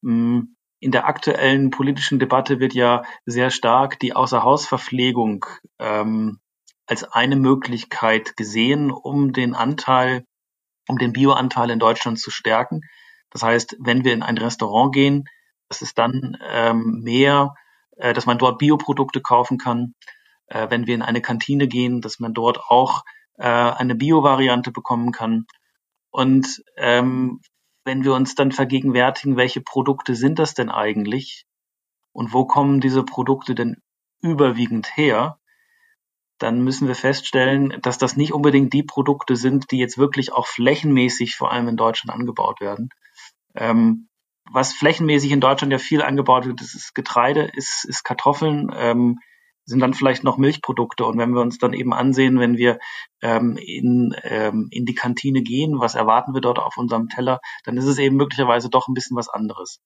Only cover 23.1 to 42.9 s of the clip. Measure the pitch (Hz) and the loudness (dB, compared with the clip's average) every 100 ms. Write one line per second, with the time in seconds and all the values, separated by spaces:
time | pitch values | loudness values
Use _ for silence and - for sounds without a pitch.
23.1 | - _ _ 123 117 120 120 127 117 143 | -20 _ _ 0 2 2 0 -2 0 4
24.1 | 160 143 135 135 123 123 117 - 120 120 | 4 6 4 4 2 -2 -8 -4 -2 -2
25.1 | 117 113 113 113 _ _ _ _ _ _ | -4 -2 -2 -4 _ _ _ _ _ _
26.1 | - 131 131 131 - - - 120 120 127 | 0 4 4 2 -6 -16 -4 2 4 2
27.1 | 127 127 123 _ _ _ _ - 131 135 | 0 -2 -4 _ _ _ _ -6 -2 2
28.1 | 135 131 - 135 131 131 135 131 123 127 | 2 0 2 0 2 0 0 2 2 2
29.1 | 131 139 127 127 131 - 135 131 139 - | 0 -2 2 0 -2 -6 -2 0 -2 -2
30.1 | 120 135 156 151 - 120 - 107 107 104 | 0 0 2 -2 -2 -4 -2 -2 -2 -2
31.1 | 123 139 - _ _ _ _ _ _ _ | -4 -6 -18 _ _ _ _ _ _ _
32.1 | - 120 123 131 - 139 139 131 131 131 | -10 -2 0 2 4 4 4 4 2 0
33.1 | - 127 135 - 120 120 - _ _ _ | -4 0 0 0 -2 -2 -4 _ _ _
34.1 | _ 170 151 139 117 117 113 104 - 151 | _ -4 2 2 2 -2 -2 -6 0 2
35.1 | 110 135 156 _ _ _ _ _ _ _ | 2 -2 -6 _ _ _ _ _ _ _
36.1 | _ _ _ 113 117 127 131 139 123 135 | _ _ _ -2 0 0 0 -2 0 -2
37.1 | 139 - 135 127 139 139 - - 123 127 | -2 -2 0 2 2 0 -2 -6 -2 -2
38.1 | - 151 151 147 139 135 139 143 - 139 | 0 -2 2 4 4 4 0 -2 -2 0
39.1 | 143 - 123 127 139 131 131 123 - 139 | -2 0 0 2 0 -2 -2 -2 0 0
40.1 | 139 131 123 123 - 120 147 151 135 123 | 0 -4 -2 -4 0 0 2 2 4 2
41.1 | 123 120 - - 120 120 117 113 113 - | 0 -6 -4 -4 -2 -2 0 0 -2 -6
42.1 | 110 123 120 98 107 101 104 123 | -8 -6 -4 -4 -4 -8 -8 -10